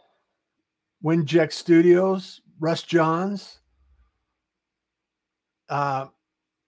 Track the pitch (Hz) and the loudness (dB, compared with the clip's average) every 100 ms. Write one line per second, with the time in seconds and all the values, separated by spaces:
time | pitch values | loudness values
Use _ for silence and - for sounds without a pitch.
0 | _ _ _ _ _ _ _ _ _ _ | _ _ _ _ _ _ _ _ _ _
1 | 151 170 143 165 156 - - 165 175 175 | -2 -2 0 0 0 -4 2 4 6 4
2 | 190 190 185 - _ - 156 165 - 170 | 2 -2 -8 -20 _ -8 -4 -4 -2 0
3 | 160 165 196 196 - - _ _ _ _ | 2 0 -4 -8 -14 -20 _ _ _ _
4 | _ _ _ _ _ _ _ _ _ _ | _ _ _ _ _ _ _ _ _ _
5 | _ _ _ _ _ _ - 143 143 135 | _ _ _ _ _ _ -10 -6 -4 -6
6 | 135 _ _ _ _ _ | -10 _ _ _ _ _